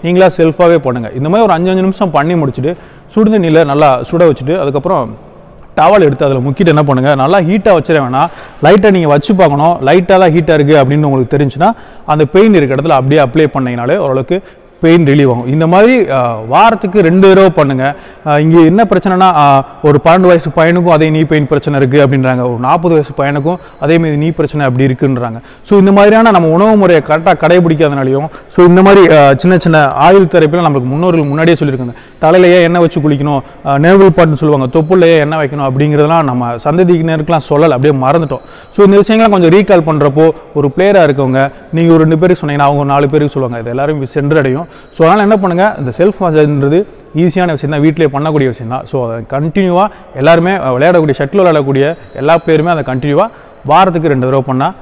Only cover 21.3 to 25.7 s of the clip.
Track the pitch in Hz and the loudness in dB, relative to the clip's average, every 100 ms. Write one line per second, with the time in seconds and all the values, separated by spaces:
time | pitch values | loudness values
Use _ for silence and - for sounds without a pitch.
21.3 | 151 143 147 151 143 131 139 139 135 127 | -2 0 -2 -2 -2 0 2 0 0 -2
22.3 | 127 123 117 127 170 175 165 143 139 139 | -2 -4 -4 -2 -2 0 -2 -2 -6 -4
23.3 | 143 147 175 - - 147 165 165 147 156 | -4 -4 -8 -12 -8 -2 0 0 -2 -4
24.3 | 160 151 151 139 123 135 131 143 127 120 | -4 -4 -2 -4 -2 -2 -2 -4 -4 -8
25.3 | 113 - - - | -12 -18 -20 0